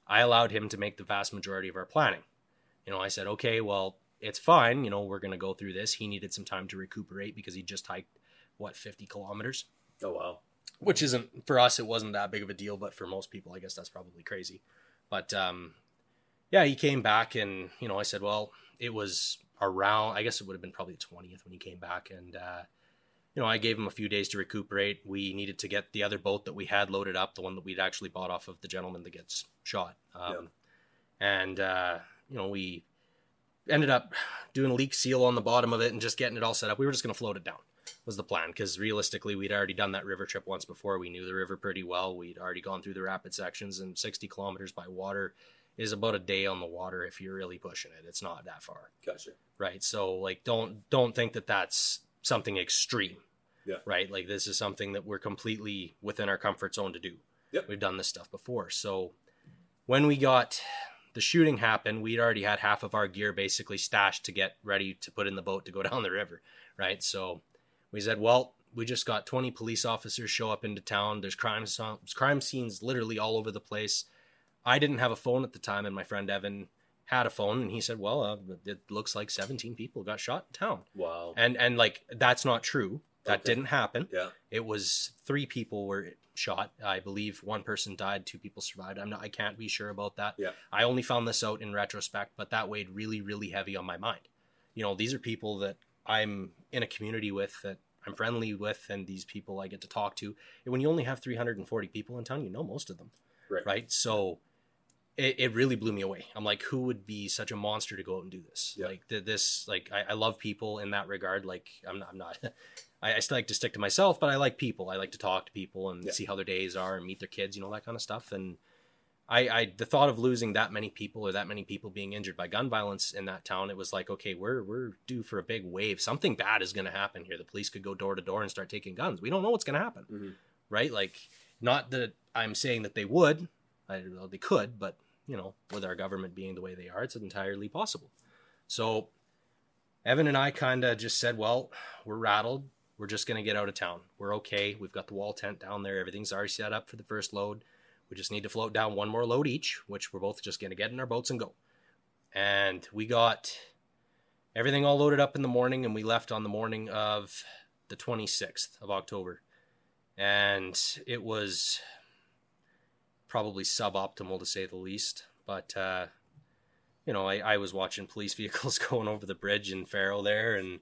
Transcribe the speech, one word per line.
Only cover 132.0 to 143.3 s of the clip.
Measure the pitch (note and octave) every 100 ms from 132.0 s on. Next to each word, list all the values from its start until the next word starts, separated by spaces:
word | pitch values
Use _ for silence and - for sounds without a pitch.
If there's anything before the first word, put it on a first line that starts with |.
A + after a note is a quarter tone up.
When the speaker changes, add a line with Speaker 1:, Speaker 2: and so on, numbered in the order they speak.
| A2+ - _
Speaker 1:
I'm | A#2 A2 G#2
saying | C3 A#2
that | G2+ A2
they | G2+
would. | D#3 D3 D#3+ F3 - _ _ -
I | G3
don't | F#2 -
know, | F#2+
they | F#2+
could, | - F#3+ G2+ A2
but, | G2 - _ _ -
you | G#2+
know, | F#2+ - -
with | G#2
our | F#2+ F2+
government | F#2+ F#2+ F#2
being | F#2 F#2+ F#2
the |
way | F#2 F2+
they | F2
are, | F#2
it's | B2+ A#2
entirely | G2 G2 G2 G2 G#2+
possible. | E3 G#3+ - - _ _ _ _ _ -
So | - A2 G#2+ - _ _ _ _ _ _ _ _ _ A2+
Evan | C#3 D3+
and | C#3
I | C3+
kinda | - C3 B2+ B2 A2
just | A2+ -
said, | A#2+ A2
"Well, | G#2+ B2 - - - - G#2+
we're | A2
rattled. | A2 G#2 A2+ C#3 C#3 _ _ -
We're | G#2
just | G#2+
gonna | -